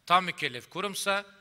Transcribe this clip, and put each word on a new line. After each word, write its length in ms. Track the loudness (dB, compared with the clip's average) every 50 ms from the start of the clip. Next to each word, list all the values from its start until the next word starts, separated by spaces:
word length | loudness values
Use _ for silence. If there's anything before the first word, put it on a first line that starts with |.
| _
tam 200 | 4 4 4 4
mükellef 440 | 2 -4 -4 -4 -4 -4 -8 -12 -10
kurumsa 560 | -8 -6 -6 -6 -6 -4 -2 -2 -2 -2 -4 -8 -16 -20